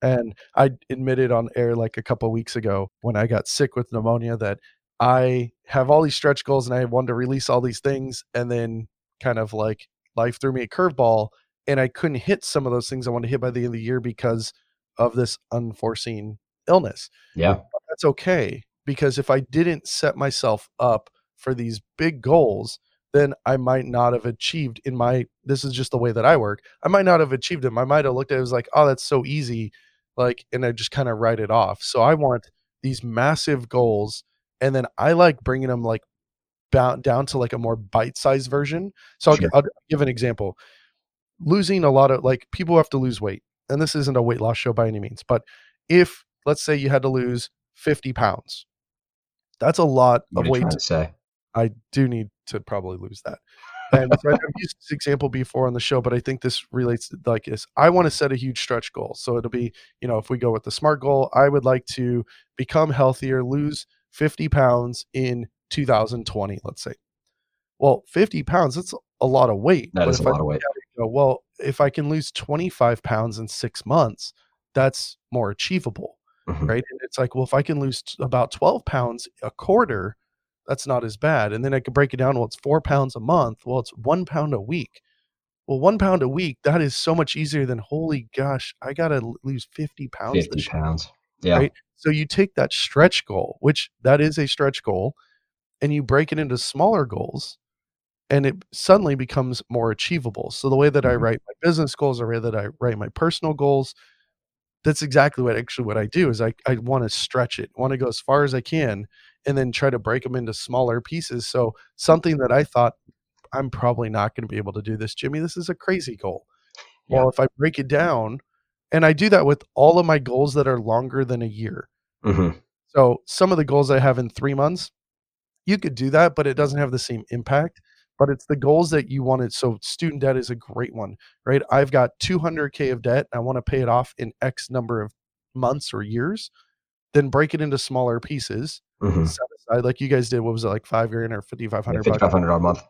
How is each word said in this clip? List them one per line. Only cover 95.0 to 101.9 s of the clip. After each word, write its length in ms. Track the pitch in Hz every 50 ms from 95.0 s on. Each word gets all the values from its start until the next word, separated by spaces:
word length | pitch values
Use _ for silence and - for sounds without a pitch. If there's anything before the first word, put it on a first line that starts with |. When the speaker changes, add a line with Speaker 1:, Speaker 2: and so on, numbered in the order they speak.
| 95 131 - _ _ _ _ _ _ _ _ _ _ _ _ _
Speaker 1:
and 120 | - 147 147
you 100 | 147 135
break 280 | 120 - 143 156 151
it 80 | 160 151
into 180 | 156 135 127 123
smaller 480 | - - - 135 165 208 226 190 139
goals, 520 | 120 - - - - - 151 - - - _ _ _ _ _ _ _ _ _ _ _ _ _ _ _
and 160 | 139 143 135
it 200 | 135 - 185 - _ -
suddenly 420 | - - - 190 208 196 156 139
becomes 460 | 131 127 - - 143 127 127 123 - - _
more 220 | 120 120 113 113
achievable. 580 | 110 - - - 175 165 123 120 101 - - -
So 180 | - - - 135
the 60 | 135
way 140 | 135 143 147
that 160 | 139 143 131
I 80 | 127 123
Speaker 2:
Mm-hmm. 100 | 117 113
Speaker 1:
write 180 | 113 113 - - -
my 60 | - -
business 340 | - 170 170 156 160 131